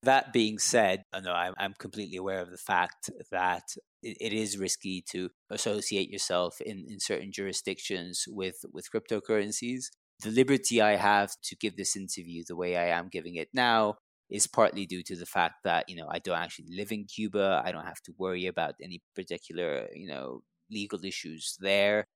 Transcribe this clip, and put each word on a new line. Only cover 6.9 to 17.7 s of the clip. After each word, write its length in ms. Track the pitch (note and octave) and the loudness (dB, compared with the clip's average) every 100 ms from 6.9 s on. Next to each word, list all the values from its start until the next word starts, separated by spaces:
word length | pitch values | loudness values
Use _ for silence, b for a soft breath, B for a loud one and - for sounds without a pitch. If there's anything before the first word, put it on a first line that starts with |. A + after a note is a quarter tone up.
in 100 | G2+ | -8
certain 320 | - F#2 G2 | -4 -2 -4
jurisdictions 920 | G2 G2 F2+ - F#2+ - F#2+ F2 F2 - | -6 -6 -4 -4 -6 -4 -4 -4 -6 -6
with, 360 | G#2+ F#2 F2+ - | -4 -4 -6 -14
with 180 | - - | -14 -6
cryptocurrencies. 1000 | A2+ - A2 - G#2+ G2+ G#2+ A#2+ B2+ B2+ _ _ _ | -6 -2 -4 2 2 2 -2 -4 -4 -6 _ _ _
The 80 | - | 0
liberty 500 | A2+ C3 C3+ - A#2 | 4 6 6 4 6
I 140 | G#2+ G#2 | 6 6
have 400 | G2+ G2+ G2+ - | 6 6 4 -2
to 120 | - - | -10 -4
give 180 | G#2+ F#2 | -4 -2
this 220 | F#2+ - | -4 -2
interview 460 | F#2+ - E2+ E2+ E2+ | -4 -8 -8 -10 -8
the 80 | F2 | -4
way 220 | F2+ F2 | 0 2
I 200 | F2 E2+ | 2 2
am 120 | F2 | 0
giving 260 | F2 E2 F2 | -8 -8 -8
it 140 | D#2+ | -6
now 420 | B2+ B2 A2+ G#2+ G#2+ _ _ _ | 2 4 6 4 0 _ _ _
is 180 | G#2 - | -2 0
partly 380 | - G#2+ E2+ F#2+ | 6 6 6 -4
due 180 | F2+ | -6
to 140 | F2 F2 | -6 -10
the 80 | E2+ | -4
fact 300 | F#2+ E2+ - G2 | 2 0 0 0
that, 240 | E2+ - | 2 0
you 80 | F2 | -8
know, 100 | D#2 | -6
I 100 | E2 | -6
don't 180 | F#2+ E2+ | -2 -2
actually 320 | E2+ - D#2 | -2 -8 -12
live 240 | F2+ G2+ | -10 -6
in 100 | G#2+ | -6
Cuba. 580 | G2+ - G#2+ G2+ G2 F2 | -8 -6 -2 2 4 4
I 100 | E2 | 0